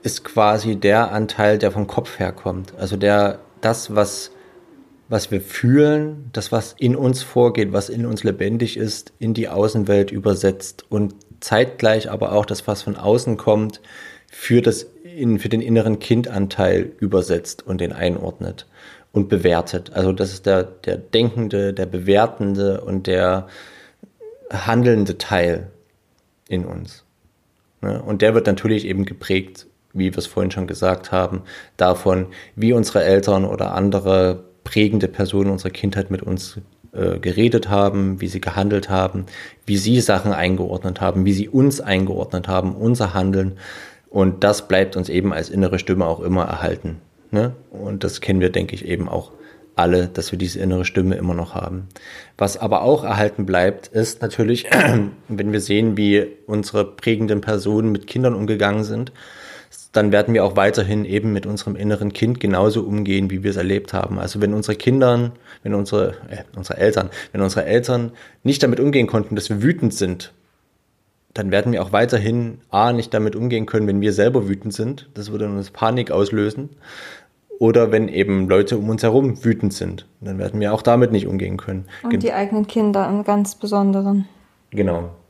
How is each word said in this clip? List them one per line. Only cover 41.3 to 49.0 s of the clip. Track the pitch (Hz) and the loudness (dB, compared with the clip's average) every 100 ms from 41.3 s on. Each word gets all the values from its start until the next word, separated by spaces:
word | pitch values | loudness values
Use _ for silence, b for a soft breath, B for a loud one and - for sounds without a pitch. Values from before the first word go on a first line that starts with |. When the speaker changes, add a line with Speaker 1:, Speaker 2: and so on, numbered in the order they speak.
Speaker 1:
sie | 95 107 | 2 0
uns | 135 139 135 | 4 4 2
eingeordnet | - 95 95 90 - 90 95 | -2 0 0 -2 -4 -6 -2
haben, | 92 92 98 | 0 0 0
unser | 110 120 101 95 | 0 2 0 0
Handeln. | 92 95 95 95 B B B B B | 0 0 0 -4 B B B B B
Und | 98 95 90 | 2 2 4
das | 101 104 - | 2 2 2
bleibt | 95 95 92 | 2 2 -2
uns | 90 | -2
eben | 87 98 | 0 0
als | 78 82 | -2 -4
innere | 98 95 90 | 0 2 0
Stimme | - 92 85 | 0 0 0
auch | 82 | -2
immer | 87 92 82 | 0 0 0
erhalten. | 82 87 85 - 80 _ _ _ | -2 -4 -4 -8 -12 _ _ _
Ne? | 104 120 127 - | -2 -2 -4 -18
Und | 98 101 101 | -12 -10 -6
das | 95 - | -6 -6
kennen | - 95 | -2 2
wir, | 92 | 2
denke | 92 90 92 | 0 -4 -8
ich, | 87 | -6
eben | 87 | -4